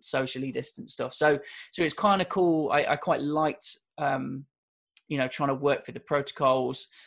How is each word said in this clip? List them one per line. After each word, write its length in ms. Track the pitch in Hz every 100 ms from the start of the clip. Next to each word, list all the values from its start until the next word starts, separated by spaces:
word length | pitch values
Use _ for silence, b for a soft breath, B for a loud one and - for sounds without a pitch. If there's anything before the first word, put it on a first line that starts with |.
socially 500 | - 135 131 131 135
distant 360 | 131 131 - -
stuff. 280 | - 127 -
So, 240 | 151 143 B B B
so 100 | -
it's 140 | 160 -
kinda 280 | 208 196 175
cool. 460 | 196 175 160 147
I, 140 | 147 117
I 100 | 147
quite 260 | 185 139
liked, 540 | 143 151 156 - - - _ -
um, 480 | 143 135 135 135 143 _ _ _ _ - -
you 100 | 143
know, 100 | 127
trying 220 | - 143
to 60 | 135
work 280 | 143 131
through 120 | - 123
the 40 |
protocols, 880 | - 147 139 - 135 131 123 - - B